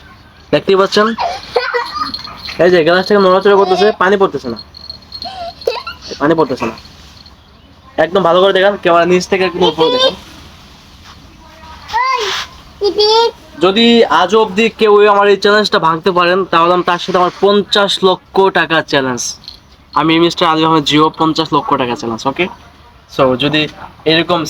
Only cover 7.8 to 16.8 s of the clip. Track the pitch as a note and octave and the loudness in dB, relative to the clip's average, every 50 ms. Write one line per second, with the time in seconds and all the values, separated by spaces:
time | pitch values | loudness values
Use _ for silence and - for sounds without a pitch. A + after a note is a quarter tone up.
7.8 | _ - - - D#3 E3 E3+ G3 F3+ E3+ E3+ F3+ F#3 G3 F#3+ F#3 F#3 G3+ G3+ F#3+ | _ -14 -2 -2 -2 0 0 0 2 2 2 4 4 2 2 2 2 0 0 0
8.8 | - F3 E3+ E3+ E3+ F3 F3+ F3+ F3 - G#3 F#3 F#3 F#3 E4+ F#4 F#3 C#4+ - - | 0 2 2 2 2 2 2 0 0 -2 -2 -2 -2 -2 -2 0 0 0 0 0
9.8 | A#4+ B4 B4 B4+ C5 C5+ - - - - - - - - - - - - - - | 0 0 0 0 0 -2 -2 -4 -14 -20 -20 -20 -20 -20 -20 -20 -20 -20 -20 -20
10.8 | - - - - - - - - - - - - - - - - - - - - | -20 -20 -20 -20 -20 -20 -20 -20 -20 -20 -20 -20 -20 -20 -20 -20 -20 -20 -20 -20
11.8 | - - - A5+ B5 C5 C5 B4 A4 G4 F#4+ - - - - - - - - - | -18 -8 -6 -4 -2 -2 -2 -2 -4 -6 -6 -8 -10 -12 -16 -20 -20 -20 -12 -4
12.8 | G4+ G#4 F4+ G4+ G#4 G#4+ A4 A4+ A#4 A4+ A4 - - - - - - F#3 G3 A3 | -4 -2 0 0 0 2 2 2 2 0 -2 -6 -20 -20 -8 0 0 0 2 4
13.8 | A#3 A#3 A#3 A#3 - - D3+ D#3+ F3+ F3+ G3 A3 A3 G3+ F#3 F#3+ A#3 A3 A3 - | 4 4 6 4 4 2 2 0 2 2 2 0 0 0 0 -2 -2 -2 0 0
14.8 | A3 G#3+ G#3 G#3 G#3 G#3 G#3 G3+ G3+ G3+ G3+ F#3+ G3 G#3 G#3 G#3+ G#3 G3+ - G3+ | 2 4 4 6 6 4 4 4 4 2 2 2 2 2 2 2 2 0 -2 0
15.8 | E3 D#3+ E3 D#3+ D#3+ G3 F#3 F3+ F3+ E3+ F3+ F#3+ F#3+ E3+ - E3+ E3 E3+ F3+ F3+ | 0 0 -2 0 -2 -2 0 2 2 2 0 0 -2 -2 0 0 2 2 2 0